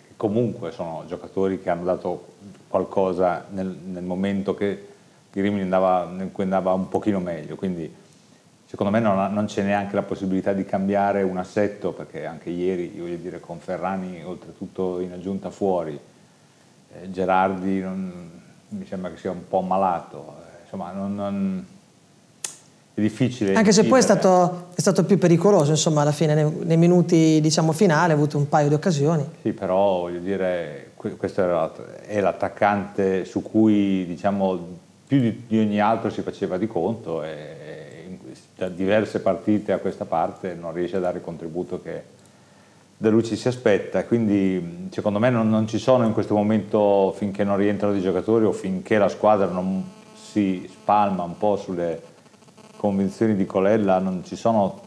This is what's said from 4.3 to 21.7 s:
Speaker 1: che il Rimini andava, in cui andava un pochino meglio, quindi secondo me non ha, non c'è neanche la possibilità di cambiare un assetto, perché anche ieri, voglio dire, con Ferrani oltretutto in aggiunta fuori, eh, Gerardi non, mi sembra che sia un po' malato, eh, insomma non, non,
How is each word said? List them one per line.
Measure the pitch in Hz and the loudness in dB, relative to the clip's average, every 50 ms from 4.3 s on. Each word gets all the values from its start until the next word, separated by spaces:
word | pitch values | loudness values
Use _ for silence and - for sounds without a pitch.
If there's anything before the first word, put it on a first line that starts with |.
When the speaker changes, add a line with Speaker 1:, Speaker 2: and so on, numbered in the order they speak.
| 98 98 95 98 - | -2 -2 -2 -2 -2
Speaker 1:
che | - 101 101 95 - - - - - _ _ _ _ _ _ | -2 -2 -4 -4 -6 -10 -16 -20 -20 _ _ _ _ _ _
il | - 98 | -4 -2
Rimini | 98 101 104 101 | 0 0 0 0
andava, | 95 92 92 92 95 92 92 90 87 87 90 92 | 0 0 2 2 4 4 2 2 0 -4 -6 -8
in | 95 90 | -8 -8
cui | - - 98 | -6 -4 -2
andava | 95 95 95 90 92 | 0 0 0 0 0
un | 92 95 92 - | 0 0 -2 -2
pochino | - 107 - 107 101 95 | -4 -2 0 0 -2 -2
meglio, | 87 87 85 78 76 73 - | -2 -4 -6 -8 -10 -12 -10
quindi | - 98 95 90 85 80 - - - - - - _ _ _ - _ _ _ _ _ _ | -6 -6 -4 -4 -6 -8 -10 -12 -16 -20 -20 -20 _ _ _ -20 _ _ _ _ _ _
secondo | _ - - 104 101 | _ -6 -4 -2 0
me | 101 113 | 0 2
non | 117 107 95 95 | 2 2 2 2
ha, | 98 98 | 0 0
non | 104 104 104 | -2 -2 -4
c'è | 104 - 107 | -2 -2 -2
neanche | 98 98 101 101 101 101 - | 0 0 0 0 0 -2 -2
la | 101 | -2
possibilità | 104 - 92 - 98 95 95 95 92 101 98 | -2 -4 -4 -6 -4 -2 -2 -2 0 0 -2
di | 98 92 | -2 -2
cambiare | - - 98 95 98 101 101 101 101 98 101 | -4 -2 -2 0 0 2 2 2 2 2 2
un | 98 92 92 | 0 0 -2
assetto, | 92 90 - - 107 104 98 101 - 95 87 | -4 -6 -4 -2 0 0 0 -2 -4 -6 -6
perché | 80 - 78 - - 78 76 | -6 -8 -12 -14 -12 -12 -10
anche | 80 80 73 - 85 | -10 -12 -10 -10 -8
ieri, | 85 87 87 92 95 90 87 - - | -4 -2 -2 -2 -2 -2 -4 -6 -8
voglio | 80 85 85 87 | -10 -10 -8 -8
dire, | 82 82 90 82 82 | -8 -10 -10 -12 -12
con | - - 85 80 | -12 -14 -14 -12
Ferrani | - - 92 82 87 92 95 95 92 92 92 85 - | -10 -8 -8 -6 -4 -4 -4 -6 -6 -8 -10 -12 -12
oltretutto | 92 87 - - 85 82 - 98 92 - - 95 92 90 90 | -12 -12 -12 -14 -18 -16 -14 -14 -10 -6 -4 -4 -4 -4 -4
in | 92 90 | -6 -8
aggiunta | 87 90 85 95 98 95 - 90 | -8 -10 -8 -6 -6 -6 -8 -10
fuori, | - - 104 95 92 87 82 78 73 69 - - - _ - _ _ _ _ _ _ _ _ _ _ _ _ - - | -6 -2 -2 0 0 0 -2 -6 -8 -12 -14 -20 -20 _ -20 _ _ _ _ _ _ _ _ _ _ _ _ -20 -20
eh, | 87 90 95 | -16 -14 -8
Gerardi | 92 92 92 92 92 92 95 98 95 92 92 98 95 95 | -4 -2 0 2 4 4 4 2 0 -2 -2 -2 -2 -2
non, | 92 95 92 95 95 92 90 87 87 82 85 98 - - - _ _ - | -2 -4 -6 -6 -8 -8 -10 -12 -16 -18 -20 -20 -20 -20 -20 _ _ -12
mi | 107 98 90 | -12 -12 -10
sembra | - 101 92 92 87 | -10 -10 -8 -8 -10
che | - - | -10 -8
sia | - 98 | -8 -8
un | 87 87 82 | -8 -8 -6
po' | - - 95 | -4 -2 -2
malato, | 92 92 92 95 95 92 87 82 - - - 73 71 - - - | 0 0 0 2 2 2 0 -2 -6 -10 -16 -16 -16 -16 -18 -18
eh, | - - - - | -20 -20 -20 -20
insomma | - - - 98 87 90 | -18 -14 -12 -10 -10 -10
non, | 92 98 98 101 101 | -8 -6 -6 -6 -4
non, | 101 101 101 98 98 98 95 95 92 - - | -4 -4 -4 -4 -2 -2 -2 -4 -4 -8 -12